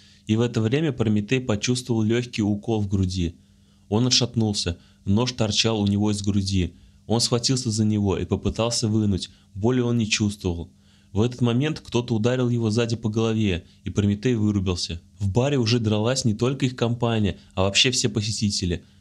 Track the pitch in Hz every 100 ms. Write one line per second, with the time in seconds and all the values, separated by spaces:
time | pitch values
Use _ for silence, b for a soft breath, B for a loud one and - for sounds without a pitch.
0 | B B B 110 120 120 110 139 160 123
1 | 110 107 202 131 127 104 - 123 123 113
2 | 107 117 120 - 104 101 110 110 101 98
3 | 92 92 82 - b b b b b 104
4 | 123 123 120 - 110 104 87 85 B B
5 | - 104 123 - 110 104 113 110 101 101
6 | 107 104 101 101 95 95 85 B B B
7 | B 113 120 120 120 131 117 107 107 107
8 | 101 82 85 98 101 - 113 - 113 110
9 | 104 92 - b b 95 110 127 120 120
10 | 107 - 107 101 95 82 82 b b b
11 | b 95 120 123 120 117 151 165 - 120
12 | 123 113 117 127 123 120 113 107 117 113
13 | 110 107 113 110 107 85 - B 95 90
14 | 101 101 127 117 104 101 92 90 - 85
15 | - - 101 107 135 143 107 120 107 107
16 | 110 127 120 104 120 139 131 127 117 120
17 | 117 113 101 - B - 98 101 131 123
18 | 120 107 104 104 104 - 92 82 B B